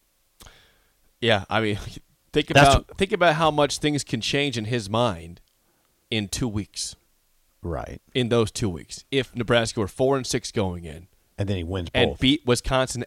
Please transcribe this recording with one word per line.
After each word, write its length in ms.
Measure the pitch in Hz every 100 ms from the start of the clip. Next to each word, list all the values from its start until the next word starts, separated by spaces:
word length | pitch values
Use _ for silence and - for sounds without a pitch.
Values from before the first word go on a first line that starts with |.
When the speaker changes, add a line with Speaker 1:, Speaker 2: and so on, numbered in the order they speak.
| _ _ _ _ - - _ _ _ _ _ _
Speaker 1:
Yeah, 240 | 113 104 -
I 120 | 104
mean, 140 | 110 101
<laughs> 580 | - - - _ _
think 140 | 147 151
Speaker 2:
That's 280 | 135 143 135
Speaker 1:
about, 220 | - -
think 140 | 190
about 240 | 202 175 156
how 160 | 160
much 260 | 147 143 -
things 260 | 151 143
can 180 | - 123
change 360 | - 139 143 117
in 80 | 107
his 240 | 123 98
mind 520 | 110 120 85 85 85 _ _ _ _ _ _ _
in 160 | 113 101
two 200 | - 127
weeks. 480 | 104 95 - - - _ _ _ _ _ _
Speaker 2:
Right. 400 | 87 73 - - _
Speaker 1:
In 160 | 127 120
those 220 | 120 110
two 180 | - 107
weeks, 360 | 82 58 - -
if 220 | 135 123 120
Nebraska 440 | 110 120 113 -
were 80 | 95
four 300 | - 131 139
and 100 | 120
six 240 | 127 -
going 320 | 120 95 87
in, 240 | 85 76 90 _ _ -
Speaker 2:
And 100 | 101
then 100 | 95
he 60 |
wins 260 | 82 92 82
Speaker 1:
and 180 | 127 98
Speaker 2:
both. 80 | 67
Speaker 1:
beat 260 | 131 147 -
Wisconsin 600 | 123 - 131 131 120